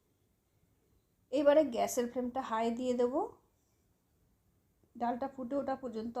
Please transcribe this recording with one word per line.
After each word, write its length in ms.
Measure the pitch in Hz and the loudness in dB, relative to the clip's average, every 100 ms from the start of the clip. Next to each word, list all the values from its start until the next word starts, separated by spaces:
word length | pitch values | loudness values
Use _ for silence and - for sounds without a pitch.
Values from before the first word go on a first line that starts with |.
| _ _ _ _ _ _ _ _ _ _ _ _ _ | _ _ _ _ _ _ _ _ _ _ _ _ _
এবারে 300 | 262 285 294 294 | 2 6 6 6
গ্যাসের 320 | 226 208 - 240 | 2 -2 0 -2
ফ্লেমটা 340 | 247 247 262 | -2 -4 -4
হাই 240 | 262 226 233 | -4 -2 0
দিয়ে 220 | 233 254 | -2 -2
দেব, 200 | 247 247 277 453 - _ _ _ _ _ _ _ _ _ _ _ _ _ _ _ - | 0 0 0 -4 -6 _ _ _ _ _ _ _ _ _ _ _ _ _ _ _ -4
ডালটা 320 | 240 247 269 | -2 -2 -4
ফুটে 280 | 269 247 285 | -8 -4 -4
ওঠা 200 | 269 262 | -2 -4
পর্যন্ত 400 | 262 220 226 240 | -6 -8 -6 -4